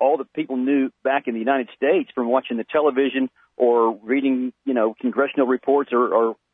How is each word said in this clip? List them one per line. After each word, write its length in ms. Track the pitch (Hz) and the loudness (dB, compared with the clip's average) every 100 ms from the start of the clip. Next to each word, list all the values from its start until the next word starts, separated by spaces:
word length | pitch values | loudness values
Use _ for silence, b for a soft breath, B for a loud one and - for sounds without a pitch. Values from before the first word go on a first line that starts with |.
all 160 | 131 147 | 0 0
the 80 | |
people 320 | 131 - 156 131 | -4 -10 -6 -4
knew 340 | 127 143 131 - | 0 0 0 -4
back 240 | 131 139 127 | -2 -2 -2
in 60 | |
the 60 | 113 | -4
United 280 | 113 135 117 - | -2 -2 -4 -2
States 340 | 139 185 135 | 0 0 -2
from 140 | - 117 | -4 -2
watching 280 | 127 - 120 | -2 -2 -8
the 80 | |
television 640 | 110 151 151 131 139 131 131 b b - | -2 0 2 2 0 -2 -4 b b 0
or 420 | 123 120 113 104 | 2 4 2 0
reading, 500 | 110 135 135 127 127 - | -2 -2 0 -2 -4 -6
you 80 | 139 | -4
know, 220 | 123 110 110 | 0 0 -2
congressional 480 | 127 123 139 - 127 | -4 -2 -2 0 0
reports 440 | 127 - 139 127 | 0 0 0 0
or, 160 | 120 120 | 0 2
or 280 | 110 113 - _ | 2 0 -2 _